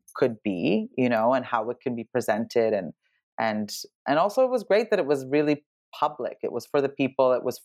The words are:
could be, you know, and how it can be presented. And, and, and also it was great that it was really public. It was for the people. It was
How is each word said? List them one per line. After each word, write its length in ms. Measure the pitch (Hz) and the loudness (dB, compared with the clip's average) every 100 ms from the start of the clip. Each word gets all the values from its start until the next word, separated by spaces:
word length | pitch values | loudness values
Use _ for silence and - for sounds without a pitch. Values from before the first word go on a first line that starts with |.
| _ | _
could 220 | - 131 107 | -2 -2 -2
be, 460 | 104 92 120 214 220 - | -4 -2 0 0 -2 -2
you 140 | 127 | 0
know, 240 | 117 117 | 2 2
and 100 | 131 | 0
how 240 | 120 120 113 | 0 -4 -4
it 120 | 120 | -6
can 120 | - | -6
be 140 | 117 113 | -6 -4
presented. 640 | 127 113 107 117 120 110 | -4 -2 -2 -2 0 2
And, 220 | 107 85 - _ _ _ - | 0 -4 -12 _ _ _ -4
and, 320 | 113 107 104 - - _ - | -2 -2 -6 -10 -16 _ -2
and 100 | 147 | 0
also 240 | 190 226 | 0 2
it 80 | 262 | 0
was 140 | 247 | 0
great 240 | 202 202 233 | 2 2 2
that 100 | 202 | 0
it 80 | 139 | 2
was 200 | 147 131 | 0 0
really 400 | 143 151 147 _ _ _ | 2 2 0 _ _ _
public. 440 | - 147 - 113 - | -2 -2 -2 -8 -6
It 100 | - | -8
was 140 | 120 - | -6 -4
for 140 | 147 | 0
the 80 | 135 | 0
people. 440 | 139 135 135 131 | 0 -2 2 2
It 120 | 127 | 2
was 160 | - 120 | 0 -6